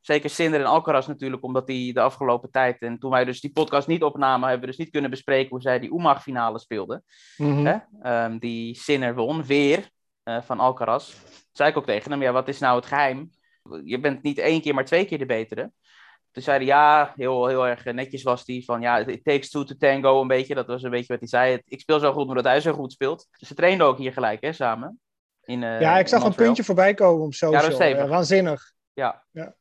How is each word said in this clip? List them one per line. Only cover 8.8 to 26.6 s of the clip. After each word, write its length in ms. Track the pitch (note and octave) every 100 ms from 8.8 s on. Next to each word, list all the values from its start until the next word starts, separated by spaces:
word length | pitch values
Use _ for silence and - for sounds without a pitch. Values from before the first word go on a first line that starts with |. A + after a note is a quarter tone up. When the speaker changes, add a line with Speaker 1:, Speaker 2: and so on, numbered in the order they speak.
| - C#3+ B2
Speaker 1:
won 300 | A#2+ A#2 D#3+
weer, 460 | C3 C#3+ C#3+ E3+ G3+ _ _ _
eh, 200 | - A#2
van 180 | B2 A#2+
Alcaraz. 540 | B2+ C3 A2+ A2+ - - - - _
Zei 180 | - D3
ik 60 | D3+
ook 100 | -
tegen 240 | G#2+ B2+
hem, 120 | C#3+
"Ja, 100 | C3
wat 160 | B2+ C3
is 100 | C#3
nou 180 | C3+ B2
het 100 | -
geheim? 440 | C#3+ C#3 C3 E3 _ _ _ - D#2+
Je 160 | C#2+ B2
bent 220 | D3 C3+
niet 160 | D3 C#3+
één 220 | C#3 D#3+
keer, 140 | D3+
maar 100 | C3+
twee 200 | C3+ E3+
keer 140 | G3 -
de 80 | C3
betere." 460 | A2+ A2+ - G#3 _ _ _ - _ _
Toen 100 | -
zei 140 | B2+ C#3
hij, 100 | C3
ja, 460 | C#3 D3 D3+ C#3+ -
heel, 300 | B2+ B2+ B2
heel 200 | C3 B2+
erg, 180 | A#2+
eh, 100 | C3
netjes 280 | A#2+ C3+ C3+
was 200 | B2+ B2 -
hij, 160 | B2+
van, 160 | B2 A#2+
"Ja, 180 | A#2+ A#2+
it 260 | G#2 G#2
takes 260 | - C#3+ C#3
two 140 | D3+
to 100 | C#3+ C#3
tango," 440 | C#3+ C#3 C3+ C3+
een 60 | C3
beetje. 260 | C3 C3+
Dat 120 | C#3 A#2+
was 160 | B2
een 80 | B2+
beetje 220 | B2 B2 A#2+
wat 0 |
hij 100 | A#2+
zei. 320 | B2 B2+ B2+
"Ik 160 | _ C3
speel 180 | - D#3
zo 140 | D3
goed 160 | C#3 C3+
omdat 160 | B2+
hij 160 | B2+ C3+
zo 120 | D#3
goed 200 | C#3+ C3
speelt." 340 | - C3+ E3+ - _
Dus 100 | -
ze 60 |
trainden 320 | C#3+ F3 F#3+ D3+
ook 120 | B2
hier 140 | C3
gelijk, 280 | B2+ A#2+ G#2+
hè, 100 | C#3+
samen. 480 | E3 B2 A2 C#3 A3+ _ _ _ _
In, 180 | - B2
eh, 180 | A#2+ A2+
Speaker 2:
Ja, 140 | D#3+ F3+
ik 60 |
Speaker 1:
in 60 | F#3
Speaker 2:
zag 100 | A#3
een 60 |
Speaker 1:
Montreal. 220 | A#3+ F#3 A#3
Speaker 2:
puntje 180 | A#3